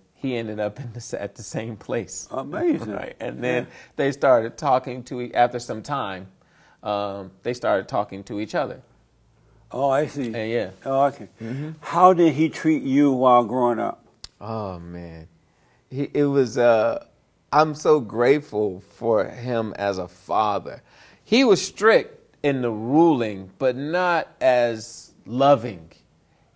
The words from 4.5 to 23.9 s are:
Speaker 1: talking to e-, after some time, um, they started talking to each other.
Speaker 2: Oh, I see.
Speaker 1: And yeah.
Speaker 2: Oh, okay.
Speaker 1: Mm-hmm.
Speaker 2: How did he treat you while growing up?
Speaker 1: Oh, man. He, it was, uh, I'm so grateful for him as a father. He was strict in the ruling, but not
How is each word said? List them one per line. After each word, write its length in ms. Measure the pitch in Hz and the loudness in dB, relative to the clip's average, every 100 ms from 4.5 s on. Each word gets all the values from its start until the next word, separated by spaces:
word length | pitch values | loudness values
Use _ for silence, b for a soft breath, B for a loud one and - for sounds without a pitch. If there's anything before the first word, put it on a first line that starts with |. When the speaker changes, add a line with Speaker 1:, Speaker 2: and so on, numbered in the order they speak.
| - | -4
Speaker 1:
talking 460 | 151 131 135 127 | 0 0 0 -10
to 160 | 120 127 | -10 -8
e-, 140 | 120 | -4
after 240 | 113 120 123 | 2 2 2
some 240 | - 107 | -8 -10
time, 460 | - 143 104 95 98 _ b b b b | -8 -6 -6 -8 -14 _ b b b b
um, 480 | 107 101 101 98 92 - | -4 -4 -4 -6 -12 -10
they 100 | 120 | -8
started 340 | 123 110 101 95 | -4 0 0 0
talking 360 | 127 104 98 | -4 -4 -8
to 160 | 98 107 | -10 -8
each 140 | 107 | -6
other. 260 | 175 139 - _ _ _ _ _ _ _ _ _ | -4 -4 -8 _ _ _ _ _ _ _ _ _
Speaker 2:
Oh, 200 | 120 139 | -4 0
I 160 | 135 151 | 0 -2
see. 200 | 143 120 | -4 -6
Speaker 1:
And 240 | 113 110 | -4 -4
yeah. 200 | 117 95 95 135 | -2 -4 -8 -4
Speaker 2:
Oh, 180 | 135 139 | 0 0
okay. 220 | - 101 _ | 0 -12 _
Speaker 1:
Mm-hmm. 280 | 113 135 151 156 | -10 -8 -10 -12
Speaker 2:
How 320 | - 170 185 | -6 4 6
did 180 | 175 170 | 6 4
he 140 | 139 160 | 4 0
treat 340 | - 160 151 | 0 0 0
you 280 | 135 139 143 | 2 4 4
while 320 | 127 127 123 | 4 6 6
growing 340 | 113 127 123 110 | 4 2 0 0
up? 240 | 107 - _ _ - _ | -4 -6 _ _ -20 _
Speaker 1:
Oh, 380 | 107 110 101 90 | -10 -8 -6 -8
man. 480 | 85 87 85 82 80 _ _ _ _ _ _ | -12 -12 -14 -16 -18 _ _ _ _ _ _
He, 180 | 131 139 | -8 -4
it 100 | 147 143 | 0 2
was, 300 | 139 123 120 | 2 2 2
uh, 480 | 120 113 113 117 - _ _ _ _ | 4 6 4 -2 -8 _ _ _ _
I'm 220 | 147 156 | 2 2
so 240 | 147 175 156 | 2 2 2
grateful 800 | 110 110 120 147 143 104 104 92 | 2 0 4 4 2 -2 -2 -4
for 440 | - _ 113 107 - | -14 _ 0 0 0
him 480 | - 120 120 113 - | -6 -4 -4 -4 -4
as 220 | 101 92 | -2 -2
a 80 | 87 | -6
father. 720 | - - 95 107 101 85 85 b b b b | -12 -4 -2 0 -2 -6 -14 b b b b
He 200 | _ 240 | _ 2
was 160 | 262 185 | 4 4
strict 720 | - - 214 190 - - _ _ | 0 0 4 4 2 -8 _ _
in 180 | 147 135 | -2 0
the 80 | 120 | -2
ruling, 800 | 107 113 147 170 139 113 98 92 - | -4 0 4 6 4 0 -6 -12 -4
but 160 | 131 123 | -2 -2
not 520 | 147 | -4